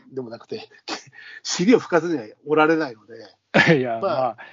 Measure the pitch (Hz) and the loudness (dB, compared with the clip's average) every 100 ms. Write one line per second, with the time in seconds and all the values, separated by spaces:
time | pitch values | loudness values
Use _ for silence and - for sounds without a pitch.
0 | _ 131 120 110 - 110 - _ - - | _ -12 -12 -16 -14 -14 -14 _ -14 -14
1 | - - - - - - 185 214 - 175 | -14 -20 -20 -16 -10 -2 4 4 4 0
2 | 170 151 107 - 147 156 156 160 147 107 | 0 -6 -6 -16 -2 2 4 2 -2 -10
3 | _ 113 107 _ _ - 147 151 127 113 | _ -20 -20 _ _ 2 4 4 2 -2
4 | 196 143 127 110 - | -2 -2 -2 -4 -18